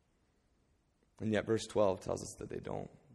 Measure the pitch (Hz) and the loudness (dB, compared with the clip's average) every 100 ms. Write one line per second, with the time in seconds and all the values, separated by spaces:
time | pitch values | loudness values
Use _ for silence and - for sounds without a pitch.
0 | _ _ _ _ _ _ _ _ _ _ | _ _ _ _ _ _ _ _ _ _
1 | _ - 107 104 - 113 - 95 101 92 | _ -4 2 2 4 2 2 4 4 2
2 | 87 90 - - - - - 50 50 - | -2 -4 -6 -10 -10 -8 -6 -8 -8 -16
3 | _ | _